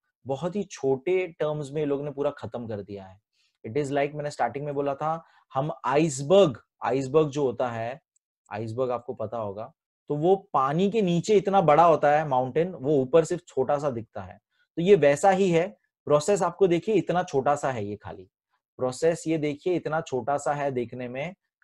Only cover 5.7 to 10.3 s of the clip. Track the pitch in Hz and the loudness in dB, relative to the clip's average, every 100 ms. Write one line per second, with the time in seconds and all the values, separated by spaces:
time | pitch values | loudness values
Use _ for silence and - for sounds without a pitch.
5.7 | - 120 143 160 135 139 190 180 110 _ | -4 0 2 2 0 4 6 6 2 _
6.7 | - 107 131 131 151 156 135 139 117 127 | -8 -4 -2 0 2 2 0 -2 0 -4
7.7 | 117 117 139 _ _ _ _ - 104 113 | -4 -8 -10 _ _ _ _ -12 -8 -6
8.7 | 110 131 120 - 123 107 117 104 98 120 | -4 -4 -4 -8 -8 -8 -6 -8 -8 -12
9.7 | _ _ _ - 147 165 | _ _ _ -8 -2 2